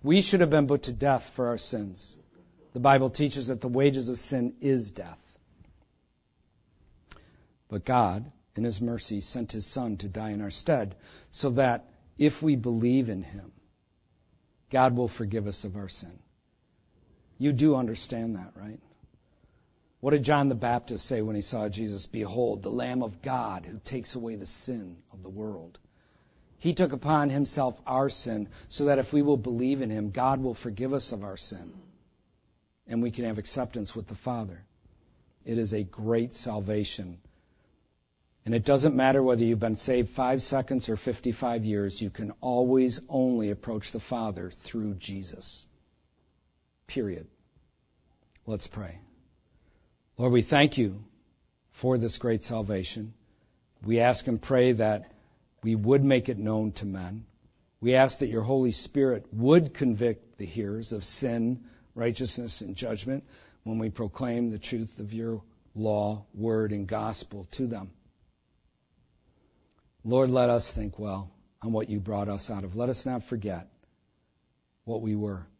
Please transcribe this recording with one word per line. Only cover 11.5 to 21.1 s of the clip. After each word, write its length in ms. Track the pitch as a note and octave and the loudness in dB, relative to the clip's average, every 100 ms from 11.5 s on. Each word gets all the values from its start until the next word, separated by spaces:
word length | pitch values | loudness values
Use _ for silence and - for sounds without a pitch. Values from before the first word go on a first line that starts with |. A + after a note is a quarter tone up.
that 360 | B2 C3 A#2+ - _ _ - | 4 4 2 -4 _ _ 4
if 240 | D3 - | 4 4
we 140 | D#3 C3+ | 2 2
believe 540 | A#2+ A#2 A#2+ C3 A#2 | 2 2 4 4 2
in 120 | F#2+ | -4
him, 300 | - G2 F#2 _ _ _ _ _ _ _ _ _ _ _ _ | -8 -14 -16 _ _ _ _ _ _ _ _ _ _ _ _
God 240 | C3 B2+ A#2+ | 6 6 6
will 120 | A#2+ | 0
forgive 380 | - G#2+ A2 G2+ | -2 -4 -2 -4
us 200 | F#2+ G#2 | -6 -8
of 100 | G2 | -10
our 140 | G2 | -10
sin. 280 | - F2 F2 _ _ _ _ _ _ _ _ _ _ _ _ | -12 -14 -20 _ _ _ _ _ _ _ _ _ _ _ _
You 160 | C#3 | 2
do 220 | C3+ D3+ C3+ | 6 6 6
understand 640 | A#2+ A2 - A#2 A2+ G2+ | 2 -4 -6 -4 -4 -6
that, 160 | F#2 - | -10 -14
right? 240 | G2+ A2 _ _ - _ _ _ _ _ _ _ _ _ | -14 -14 _ _ -20 _ _ _ _ _ _ _ _ _
What 120 | C3+ | 2
did 120 | D3 | 2
John 260 | B2+ D3 C#3 | 4 4 4
the 60 | A#2+ | 2
Baptist 500 | A#2+ A#2+ - G#2+ | 0 -2 -2 -8
say 160 | - | -4